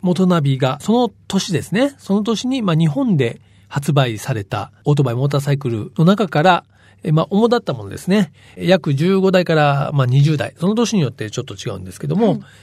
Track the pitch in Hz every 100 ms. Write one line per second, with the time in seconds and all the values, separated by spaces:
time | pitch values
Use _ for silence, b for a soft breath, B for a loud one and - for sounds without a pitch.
0 | 185 180 185 175 143 131 131 135 - 226
1 | 240 - _ 196 - 165 143 180 277 277
2 | - 196 214 226 254 269 208 156 165 147
3 | 269 170 120 - b b b - 139 143
4 | 131 107 - 113 98 107 98 _ - 147
5 | 131 120 143 143 143 139 135 113 107 -
6 | 165 202 202 151 170 175 - b b b
7 | 190 156 185 196 233 233 - 131 101 95
8 | - 196 185 b b - 175 185 - 139
9 | 170 190 190 185 175 160 147 143 151 147
10 | 123 131 143 151 107 - 170 220 233 214
11 | 131 110 110 113 120 104 - 98 92 -
12 | 151 165 226 160 B B